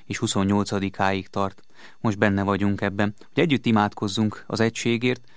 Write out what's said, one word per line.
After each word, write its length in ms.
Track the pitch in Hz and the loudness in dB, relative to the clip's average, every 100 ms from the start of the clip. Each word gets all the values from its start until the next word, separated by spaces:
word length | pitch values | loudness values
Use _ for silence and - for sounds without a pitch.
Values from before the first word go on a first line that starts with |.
és 140 | - - | -10 -4
huszonnyolcadikáig 1080 | 117 104 98 101 98 101 98 - 95 95 92 | -2 0 2 2 0 -2 -2 0 0 0 -4
tart. 340 | 101 98 - - - - - | -4 -4 -6 -18 -20 -20 -4
Most 200 | 117 101 | -2 2
benne 240 | 107 98 | 4 4
vagyunk 380 | 98 98 104 98 | 2 2 2 0
ebben, 340 | 101 101 104 - - | -2 0 -2 -4 -4
hogy 100 | - | 0
együtt 240 | 170 127 120 | 2 2 2
imádkozzunk 800 | 107 104 - 104 101 107 - - | 4 2 0 -4 0 -2 -2 -6
az 140 | 117 | 0
egységért, 640 | 113 - 120 117 123 127 - | 0 0 -2 0 -2 -4 -8